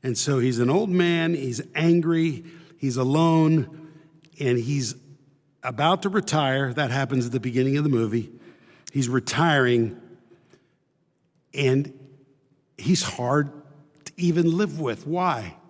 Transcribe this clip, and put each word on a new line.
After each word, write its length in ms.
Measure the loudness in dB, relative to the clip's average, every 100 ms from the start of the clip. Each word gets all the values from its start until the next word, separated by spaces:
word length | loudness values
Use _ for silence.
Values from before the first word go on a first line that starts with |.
And 160 | -6 -4
so 220 | 0 2
he's 200 | 0 2
an 100 | 2
old 200 | 2 0
man, 440 | 2 2 2 0
he's 280 | -2 -4 -6 -6 0
angry, 680 | 4 4 4 2 0 -2 -10 -20 -20 -6
he's 180 | -4 -2
alone, 960 | 0 2 4 4 4 2 0 -10 -20 -20 -20 _ _ -6
and 180 | -2 0
he's 380 | 0 -4 -4 -8 -16 -20 _ _ _ _
about 420 | -10 -2 0 2
to 60 | 0
retire. 640 | -2 0 0 0 0 -2
That 160 | -2 -2
happens 360 | -2 0 -2 -2
at 80 |
the 60 | -4
beginning 340 | -2 0 0 0
of 80 |
the 60 | 2
movie. 420 | 0 0 -2 -4 -14 -20 -20 _ -20 -8
He's 160 | -4 0
retiring, 920 | -2 -2 0 2 4 4 4 0 -4 -20 -20 _ -20 _ _ _ _ _ _ _ _ _ _ _
and 400 | -2 2 2 0 -10 -20 -20 _ _ _ _ _ -8
he's 260 | 0 0
hard 480 | 0 -4 0 0 0 -6 -20 -20 -20 _ -20
to 80 | -2
even 420 | 0 2 2 2
live 220 | -2 -2
with. 260 | -4 -6 -6
Why? 520 | -2 -2 -2 -6 -14